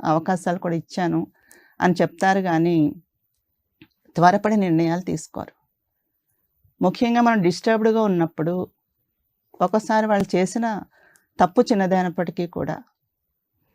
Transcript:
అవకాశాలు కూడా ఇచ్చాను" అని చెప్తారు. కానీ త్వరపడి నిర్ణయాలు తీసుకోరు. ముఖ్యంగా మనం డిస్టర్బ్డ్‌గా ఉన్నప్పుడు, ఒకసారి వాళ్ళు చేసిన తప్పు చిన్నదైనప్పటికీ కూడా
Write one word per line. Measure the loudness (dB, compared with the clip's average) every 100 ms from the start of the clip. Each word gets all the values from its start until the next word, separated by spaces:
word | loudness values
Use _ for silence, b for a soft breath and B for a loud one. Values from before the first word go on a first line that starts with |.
| -2
అవకాశాలు | -2 0 -2 -2 -4
కూడా | -4 -6
ఇచ్చాను" | -6 -4 -2 -2 -4 b b b b b
అని | 0 2
చెప్తారు. | -2 0 0 0
కానీ | 0 0 2 2 0 -2 -14 _ _ _ _ _ _ _ -20 _ _ 2
త్వరపడి | 4 4 2 0
నిర్ణయాలు | 2 2 0 -2
తీసుకోరు. | -4 -8 -10 -14 -16 -18 _ _ _ _ _ _ _ _ _ _ _ _
ముఖ్యంగా | -2 0 0 2
మనం | 2 2
డిస్టర్బ్డ్‌గా | 2 0 0 2 2 2
ఉన్నప్పుడు, | 0 0 -2 -2 -4 -4 -8 _ _ _ _ _ _ _ _ -4
ఒకసారి | -2 0 0 0 2
వాళ్ళు | 0 0
చేసిన | 0 0 -2 -4 -6 -12 b b b b 0
తప్పు | 2 2
చిన్నదైనప్పటికీ | 0 0 0 0 -2 -4 -6 -6 -8
కూడా | -6 -8 -8 -14 _ _ _ _ _ _ _ _